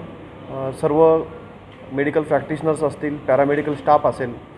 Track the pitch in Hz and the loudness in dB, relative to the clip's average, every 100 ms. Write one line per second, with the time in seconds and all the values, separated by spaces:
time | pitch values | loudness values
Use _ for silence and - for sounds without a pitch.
0 | - - - - - 135 135 120 156 147 | -10 -18 -20 -18 -14 -10 -8 -4 0 4
1 | 160 160 - - - - - - - 135 | 6 4 0 -12 -20 -20 -20 -20 -8 -4
2 | 143 156 151 143 131 156 156 151 147 - | -2 -2 0 0 -2 -4 -2 0 -2 -4
3 | 151 147 - 131 139 147 151 143 - 147 | -6 -4 0 2 4 0 -2 -2 2 4
4 | 143 117 123 117 - | 2 -2 -6 -8 -16